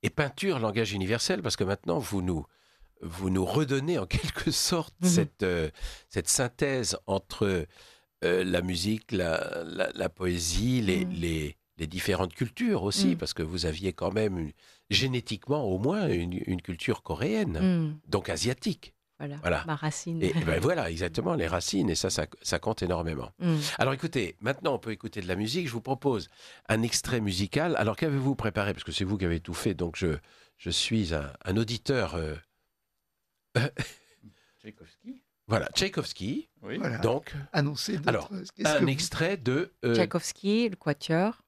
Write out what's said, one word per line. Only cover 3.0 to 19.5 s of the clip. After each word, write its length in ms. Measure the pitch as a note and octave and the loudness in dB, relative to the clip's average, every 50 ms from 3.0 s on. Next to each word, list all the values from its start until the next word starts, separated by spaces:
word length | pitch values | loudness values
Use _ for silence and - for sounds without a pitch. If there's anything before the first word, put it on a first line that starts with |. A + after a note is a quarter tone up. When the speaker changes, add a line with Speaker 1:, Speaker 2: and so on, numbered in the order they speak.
Speaker 1:
vous 280 | - E2 E2 F2+ F#2+ F#2 | -12 -12 -8 -2 0 2
nous 160 | F#2 F#2+ F#2 | 2 2 2
redonnez 520 | - - C3+ D#3 C3 C3+ C3+ C3+ D#3 F3+ C#3+ | 2 2 0 2 2 0 0 0 0 0 -2
en 60 | F#2+ | -2
quelque 460 | F#2 - - - D3+ - - - - | 0 -2 -2 0 -2 -6 -2 -2 0
sorte 440 | D3 - - - - E3+ D#3 - - _ | 0 2 0 2 0 0 -2 -4 -6 _
Speaker 2:
Mhm. 60 | E3+ F#3 | 2 4
Speaker 1:
cette, 340 | F3 E3+ D#3+ C#3+ _ _ G#2 | 4 4 4 2 _ _ 0
euh, 260 | F#2 F2+ E2+ D#2+ D#2 - - - - - - - _ | 0 2 2 0 -2 -2 -6 -8 -8 -8 -10 -20 _
cette 180 | - G2+ F2+ - | -4 -4 0 2
synthèse 720 | - - C3+ A#2+ - - D3 C#3 C3+ B2+ A#2 - - - _ - | 2 2 2 0 0 -2 0 0 0 0 0 -2 -4 -6 _ 0
entre, 580 | G2 G2 - _ - - A2+ G2+ F#2+ F2+ D2+ - - - - - - _ _ _ _ _ - | -2 -2 -2 _ -2 0 2 2 2 2 0 -4 -10 -20 -20 -20 -20 _ _ _ _ _ 2
euh, 180 | E2+ F2 F#2 F#2 | 4 4 4 4
la 180 | F#2 F2+ F2 | 4 2 2
musique, 500 | F2 F#2 F2+ E2+ F2 G2+ A2 A2 - - A2+ | 2 0 -2 0 0 0 0 -2 -4 -2 0
la, 500 | F#2+ F2+ E2+ D#2+ D#2+ - - - - E2+ | 0 2 2 0 0 0 -2 -6 -6 -6
la, 260 | E2 E2+ F2 F#2 - - | -6 -4 -2 -2 -2 -2
la 160 | - F2+ F2+ | -2 -4 -4
poésie, 720 | - - F#2 F2+ F2+ F2 E2 E2 F2 F2+ G#2+ B2 B2+ B2+ | -2 -2 -2 0 0 0 0 0 0 2 2 4 2 2
les, 240 | A2+ F#2+ F#2 F#2 F#2 | 4 2 2 2 2
Speaker 2:
Mhm. 60 | F2+ F2+ | -2 -2
Speaker 1:
les, 440 | F2 E2 E2+ D#2+ D#2+ D2+ D2 D2 _ _ _ _ - | -2 -2 0 0 0 -2 -4 -8 _ _ _ _ -8
les 100 | E2 D#2 | -8 -6
différentes 460 | E2 F#2 - - G2 F2 F#2+ F2+ - | -4 -4 0 0 2 2 2 0 0
cultures 500 | - C3 A2+ - - A#3+ A#3+ G#3 E3 F2 | -4 -4 -4 -2 -2 0 2 2 2 0
aussi, 260 | G2+ G2 - G3 - | 0 0 4 4 2
Speaker 2:
Mhm. 80 | - E3 | 2 2
Speaker 1:
parce 160 | - - - | -2 -6 -4
que 100 | - D#2 | -4 -4
vous 220 | D#2 F2 F2+ - | -2 -2 -2 -2
aviez 280 | E2+ D#2 D#2+ F#2+ F#2+ F2+ | -2 -2 0 -2 -4 -2
quand 180 | - F2 F#2+ | 0 -2 -2
même 260 | F#2+ G#2+ A2 G#2+ F#2+ F2+ | 0 2 0 0 0 -2
une, 140 | D#2+ D2+ D2+ _ _ - - _ _ _ | -4 -4 -6 _ _ -20 -20 _ _ _
génétiquement 760 | G2+ - B2+ C3+ B2+ B2 A2+ - A2+ G2+ - - C#3 D3+ C#3 | 2 2 2 2 0 -2 -2 -4 -8 -8 -2 -2 -2 0 0
au 140 | G#2 F#2 F#2 | 0 0 2
moins 320 | G#2 C3+ F3+ G#3+ G3+ D#3 | 2 2 2 2 2 2
une, 320 | G#2 F2 E2+ F2 F2 F2+ - - | 2 0 0 -2 -2 -4 -2 -2
une 140 | F#2+ F2+ | -4 -4
culture 420 | - - F#2 E2 - - A2+ - _ | -4 -6 -8 -6 -2 -2 -2 -2 _
coréenne, 540 | - E2+ E2 G#2+ D#3+ G#3+ A3 G#3+ D3 E2+ - | -6 -4 -2 0 0 0 0 0 0 0 2
Speaker 2:
Mhm. 380 | F3+ F#3+ F3+ E3+ D#3+ D#3 D3+ D3+ _ - | 2 4 4 4 2 0 -4 -8 _ -2
Speaker 1:
donc 200 | - G2 - - | -2 -2 0 0
asiatique. 640 | - - - A#2 C3 - - A3+ F3 - - - _ _ _ _ _ _ | -4 0 0 -2 -2 0 -2 -4 -4 -4 -8 -20 _ _ _ _ _ _
Speaker 2:
Voilà, 180 | D3 C#3+ C#3+ D3 | -10 -8 -8 -4
Speaker 1:
Voilà. 220 | D3+ F3 | 0 0